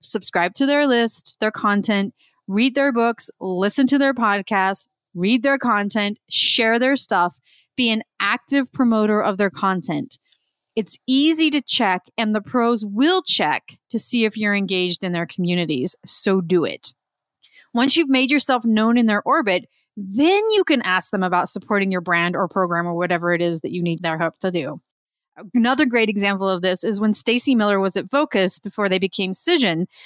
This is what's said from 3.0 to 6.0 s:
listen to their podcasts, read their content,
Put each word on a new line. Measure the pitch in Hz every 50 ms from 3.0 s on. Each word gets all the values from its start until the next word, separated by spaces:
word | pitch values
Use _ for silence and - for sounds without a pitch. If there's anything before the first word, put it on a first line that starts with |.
| 233 233 226 - - - - _
listen | - 190 185 180 196 208 - 285 269
to | 254 285 269
their | 277 269 254
podcasts, | 240 233 208 202 202 190 - 214 190 190 190 196 - - - _ _ _ _ -
read | 175 180 208 247 247 220
their | 277 277 262
content, | 262 240 214 208 202 202 - 220